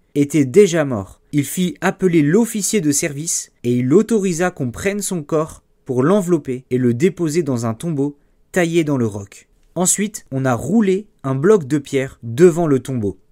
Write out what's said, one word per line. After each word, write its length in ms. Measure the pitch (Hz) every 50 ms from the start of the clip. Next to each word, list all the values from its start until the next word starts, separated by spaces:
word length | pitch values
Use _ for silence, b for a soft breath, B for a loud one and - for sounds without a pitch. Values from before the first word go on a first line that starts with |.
| _ _ -
était 320 | 147 143 143 - 156 139
déjà 400 | 123 120 196 208 170 170 165 147
mort. 340 | 135 123 101 92 - - _ _ _
Il 140 | - 147 131
fit 300 | - - 180 180 175 - -
appeler 400 | 165 190 - - 185 180 165 165
l'officier 580 | 143 147 170 226 233 226 - 214 180 - 226 208
de 120 | 156 147
service 600 | 139 - 175 151 139 143 160 165 - - - - _ _ -
et 100 | 120 123
il 180 | 123 127 127
autorisa 600 | 151 208 220 220 233 208 190 190 165 156 180 180
qu'on 180 | 180 - 139 120
prenne 320 | 113 - - 196 202 208
son 220 | 196 - 190 170 143
corps 400 | - 165 151 160 156 - - _ _ _ _ _
pour 200 | - 123 127 131
l'envelopper 640 | 160 202 208 175 175 175 151 143 139 123 131 - -
et 80 | 127
le 160 | 123 127 120 120
déposer 480 | 120 160 190 - - 170 151 147 180
dans 240 | 160 143 127 117 120
un 80 | 113 110
tombeau 460 | - - 170 156 135 139 143 143 _ _ _ _ _ _ _
taillé 320 | - 190 175 165 165 170 160
dans 140 | 147 143
le 100 | 127 117
roc. 400 | 107 101 101 95 - - - - _ _ _ _ _ -
Ensuite, 540 | - 180 175 - - 208 214 - - - -
on 160 | - - 135
a 80 | 131 123
roulé 540 | 107 - 143 208 233 208 190 185 202 214 _ _ _ -
un 100 | 135 131
bloc 320 | 135 143 202 220 190 139
de 140 | 120 151 147
pierre 400 | 147 - 143 131 131 135 - -
devant 460 | - 113 117 135 180 180 151 175 170
le 100 | 151 139
tombeau. 400 | 127 123 - 131 120 104 98 - _ _ _